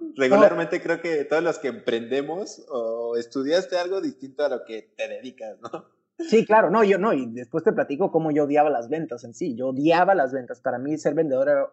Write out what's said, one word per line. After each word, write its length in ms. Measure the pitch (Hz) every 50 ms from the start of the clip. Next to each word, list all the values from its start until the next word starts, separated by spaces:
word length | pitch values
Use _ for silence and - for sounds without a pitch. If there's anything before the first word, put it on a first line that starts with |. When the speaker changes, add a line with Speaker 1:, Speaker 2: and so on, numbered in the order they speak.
| 330 320 -
Speaker 1:
Regularmente 640 | 135 135 131 135 156 180 185 170 165 165 165 180 170
Speaker 2:
No. 60 | -
Speaker 1:
creo 160 | 165 170 160
que 240 | - 170 160 147 139
todos 180 | - 147 160 170
los 160 | 165 151 -
que 80 | -
emprendemos 1000 | 127 117 110 - - 120 113 117 113 131 139 143 151 160 185 170 160 - - - -
o 460 | 147 120 113 113 113 117 117 117 117
estudiaste 600 | 120 117 - - 139 131 139 160 185 185 185 180
algo 240 | 175 175 180 190 190
distinto 440 | 175 143 127 - - 135 131 - 147
a 40 | 139
lo 160 | 131 113 -
que 280 | - 113 107 - _ _
te 120 | - 110 110
dedicas, 500 | 131 127 131 127 120 - 110 110 101 -
¿no? 260 | 120 113 - 160 - _ _ _ _ _ _ -
Speaker 2:
Sí, 240 | 339 330 220 226 190
claro, 240 | - 208 220 202 156
no, 140 | 185 226 220
yo 140 | 196 196 180
no, 140 | 190 226 185
y 120 | 139 127 117 113
después 320 | 120 123 - - 160 -
te 80 | 220 -
platico 400 | 151 139 - 143 139 196 160 -
cómo 180 | 160 160 156
yo 140 | 147 151 147
odiaba 260 | 139 143 147 151 151
las 180 | 143 123 117 117
ventas 360 | 151 165 160 - 123 117 -
en 100 | 120 117
sí. 220 | - 123 117 117
Yo 120 | 110 127 131
odiaba 440 | 131 131 147 160 165 170 180 190 196
las 180 | 175 135 127 131
ventas. 280 | 135 123 117 123 -
Para 180 | - 131 123 120
mí 180 | 131 143 156 147
ser 160 | - - 139
vendedor 340 | 160 165 151 131 127 139 143
era, 180 | 147 139 135 -